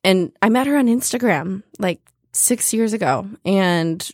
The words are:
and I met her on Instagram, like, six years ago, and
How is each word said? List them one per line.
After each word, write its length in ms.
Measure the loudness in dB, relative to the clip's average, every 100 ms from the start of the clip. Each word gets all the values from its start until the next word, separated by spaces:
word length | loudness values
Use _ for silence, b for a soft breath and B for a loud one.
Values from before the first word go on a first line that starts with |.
and 300 | 2 2 0 0
I 80 | 2
met 180 | 2 2
her 100 | 2
on 80 | 2
Instagram, 760 | 0 -2 -2 0 0 -2 -8 -12 -6
like, 220 | -4 -4 _ _ _
six 400 | -2 0 0 0
years 220 | 0 0
ago, 320 | 0 0 -2 -4 -8
and 640 | 0 2 2 0 0 -4 -8